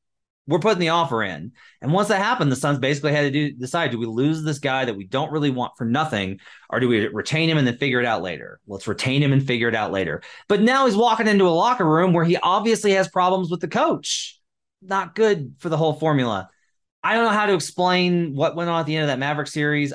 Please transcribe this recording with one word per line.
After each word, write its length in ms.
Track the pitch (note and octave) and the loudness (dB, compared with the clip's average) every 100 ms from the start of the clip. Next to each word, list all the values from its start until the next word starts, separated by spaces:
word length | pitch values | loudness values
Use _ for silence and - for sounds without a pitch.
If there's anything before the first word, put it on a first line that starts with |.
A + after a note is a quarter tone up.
| _ _ _ _ - | _ _ _ _ -4
We're 120 | E3 | 0
putting 200 | G#3+ G3+ | 2 0
the 100 | E3 | 2
offer 320 | E3+ E3 A2+ | 0 0 -2
in." 300 | G2+ D#2 F#2 - - _ | -4 -6 -12 -16 -20 _
And 140 | C3 | -2
once 140 | F3+ G#3 | 0 2
that 140 | G3 | 0
happened, 300 | G#3 B3 D3 | 0 0 0
the 40 | C3 | 0
Suns 240 | D3 C#3+ | 0 0
basically 320 | C3 D3 D3 | 0 -2 0
had 100 | D3 | 0
to 100 | C#3+ | 0
do, 200 | C#3 D3 | 0 -2
decide, 400 | A#2+ B2+ E3+ D#3+ | -4 -6 -2 -2
do 80 | A#2+ | -4
we 80 | A#2 | -4
lose 360 | A2+ C#3+ D#3+ | 0 0 0
this 140 | D#3 C#3+ | -4 -4
guy 260 | C#3 C3 | -4 -2
that 140 | B2+ G2 | -4 -6
we 80 | F#2+ | -6
don't 260 | C3 D#3 | -4 -4
really 200 | D3+ D3 | -2 -2
want 220 | B2+ A#2+ - | -2 -6 -6
for 80 | A2+ | -2
nothing, 540 | C3 D3+ G#2+ F#2+ G2 - - - | -2 -2 -2 -4 -6 -14 -20 -6
or 80 | A#2 | -2
do 100 | B2 | 2
we 180 | A2+ G#2+ | 2 0
retain 420 | G#2+ - D#3 E3 | -4 -4 -2 0
him 100 | D#3 | 2
and 80 | B2+ | 0
then 100 | A#2+ | 0
figure 220 | C#3+ B2+ | -2 0
it 60 | A#2+ | 0
out 180 | G#2+ | -2
later? 360 | F2+ D#2 G1+ - - | -4 -8 -12 -18 -14
Let's 220 | G2 - | -10 -8
retain 340 | G#2 C3 C#3 | -4 -2 2
him 100 | C#3+ | 2
and 140 | C3+ C3+ | 2 2
figure 240 | B2 A#2 | 0 0
it 60 | A2+ | 0
out 160 | G#2 | -2
later. 320 | F#2+ F2 D2 - - - | -2 -2 -6 -12 -18 -2
But 140 | G3+ | 2
now 260 | A3 C4+ C4 | 4 4 2
he's 100 | G3+ | 2
walking 300 | A#3+ A3 G#3+ | 2 2 2
into 200 | G3+ F#3 | 4 4
a 20 | |
locker 360 | E3 A3 B3 E3 | 4 2 2 2
room 280 | D#3 F#3 | 4 4
where 120 | E3+ E3 | 2 2
he 100 | F3 | 2
obviously 580 | E3+ G3 G#3+ G#3+ G#3 | 2 2 2 2 2
has 140 | F#3+ F#3 | 2 2
problems 440 | F#3 F3+ F#3+ F3 | 0 2 0 -2
with 100 | F3 | -4
the 60 | E3+ | -4
coach. 720 | G#3+ D#4+ - - - - - _ _ _ _ | 0 0 -2 -4 -6 -8 -16 _ _ _ _
Not 320 | F#3 G3 F3+ | -4 -4 -4
good 400 | - A3 G3 B2+ - | 0 2 2 -4 -10
for 100 | F3 | -4
the 80 | D#3 | 0
whole 160 | D#3 | 0
formula. 560 | D3 D#3+ D3 B2 G2+ F#2+ _ _ _ _ _ | 2 2 2 2 -2 -6 _ _ _ _ _
I 100 | - | -2
don't 120 | A3+ A#3 | 2 2
know 60 | |
how 140 | G#3 G#3 | 2 2
to 80 | |
explain 800 | F#3 - - F3+ F3+ F3+ F3 E3 C#3 | 0 -2 -2 2 2 2 2 0 0
what 200 | D#3+ D#3+ | -2 0
went 160 | E3+ | -2
on 80 | E3 | -2
at 60 | D3+ | -2
the 80 | D#3 | 0
end 80 | |
of 40 | D3 | 0
that 120 | B2+ | 0
Maverick 280 | C#3 D3+ C#3+ | -2 -4 -4
series 460 | D#3 D3 D3 C#3+ | -2 0 0 -2